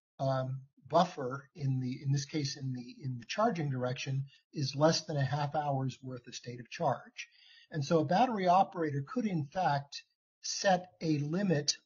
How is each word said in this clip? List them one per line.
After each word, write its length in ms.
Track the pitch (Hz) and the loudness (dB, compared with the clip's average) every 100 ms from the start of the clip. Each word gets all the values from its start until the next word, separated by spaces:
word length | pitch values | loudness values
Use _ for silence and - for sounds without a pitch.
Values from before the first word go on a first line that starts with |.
| _ - | _ -4
um, 400 | 135 135 131 131 - _ - | -2 0 -2 -6 -10 _ 0
buffer 640 | 156 180 - 127 135 - | 2 4 0 -6 -6 -12
in 260 | 170 135 131 | -4 -2 0
the, 180 | 123 135 | -2 -4
in 100 | 139 | 0
this 120 | 143 | -2
case, 320 | - 156 139 - | 0 -4 -4 -4
in 160 | 135 | -6
the, 240 | 123 123 - | -6 -10 -10
in 160 | 131 120 | -8 -8
the 80 | - | -6
charging 420 | - 233 170 147 | 0 0 0 -2
direction 560 | 127 123 135 139 135 139 - _ | -2 -2 -4 -4 -4 -4 -12 _
is 220 | - 135 135 | -6 -4 4
less 280 | 156 165 | 4 4
than 120 | - 147 | -2 -2
a 60 | |
half 300 | 135 147 143 | 0 -2 -2
hour's 440 | 156 147 135 131 - | -2 -2 -2 -4 -6
worth 240 | 131 127 - | -12 -14 -14
of 80 | |
state 260 | - 123 123 | -14 -12 -12
of 100 | 127 | -12
charge. 580 | - 151 113 - - - _ - - - | -4 -2 -2 -6 -18 -18 _ -20 -20 -8
And 140 | - | -4
so 140 | 139 165 | 2 4
a 60 | 156 | 4
battery 420 | 180 254 214 180 | 4 2 2 6
operator 560 | 180 190 180 156 139 139 | 6 6 2 -2 -2 -4
could 200 | 247 214 | -2 0
in 180 | 165 | 0
fact 580 | 139 190 170 143 - - - _ _ _ | -2 0 2 2 -2 -14 -16 _ _ _
set 460 | - - 202 180 - - | -8 0 4 4 0 -6
a 160 | 160 147 | 0 0
limit 580 | 147 175 196 147 139 - | 0 0 2 2 2 -4